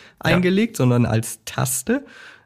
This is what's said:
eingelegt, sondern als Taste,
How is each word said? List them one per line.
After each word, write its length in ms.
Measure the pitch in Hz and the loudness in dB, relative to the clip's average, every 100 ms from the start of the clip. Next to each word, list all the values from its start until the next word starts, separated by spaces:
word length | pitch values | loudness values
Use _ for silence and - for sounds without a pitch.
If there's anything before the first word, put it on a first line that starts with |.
| - _ | -20 _
eingelegt, 560 | 160 175 180 190 226 - | 0 2 2 2 0 0
sondern 300 | 127 120 120 | 2 2 2
als 340 | 110 117 - - | 0 -4 -10 -10
Taste, 600 | - 127 - - 262 277 - - - | -6 -4 -4 -2 -4 -4 -18 -20 -20